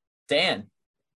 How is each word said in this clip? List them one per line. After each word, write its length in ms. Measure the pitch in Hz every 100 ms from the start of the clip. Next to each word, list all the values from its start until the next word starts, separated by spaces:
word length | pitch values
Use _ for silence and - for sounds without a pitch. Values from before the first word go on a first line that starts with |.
| _ _ -
Dan, 380 | 143 180 104 98 _ _ _ _